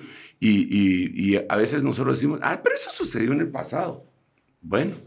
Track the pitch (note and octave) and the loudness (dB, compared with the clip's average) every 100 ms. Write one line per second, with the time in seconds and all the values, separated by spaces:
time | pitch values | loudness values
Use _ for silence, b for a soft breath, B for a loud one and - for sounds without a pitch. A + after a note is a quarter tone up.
0 | B B B _ A2+ G2+ F2+ G2+ G2 F#2 | B B B _ 4 4 4 2 4 2
1 | F2+ - G2 G2 - G2+ A#2 D3 C3+ A2 | 0 -2 2 2 2 0 2 2 0 0
2 | C3 C3 C#3+ D3+ - G3+ A#4+ C#5 - - | 0 0 0 -2 -4 -2 -2 0 -2 -2
3 | F#4 A2 A2+ D3 E3 - E2+ D3 F3 - | -2 -2 0 0 -2 -4 -6 -4 -4 -8
4 | - _ _ _ _ _ E2 G2 D#3+ E3 | -16 _ _ _ _ _ -4 -2 -2 -6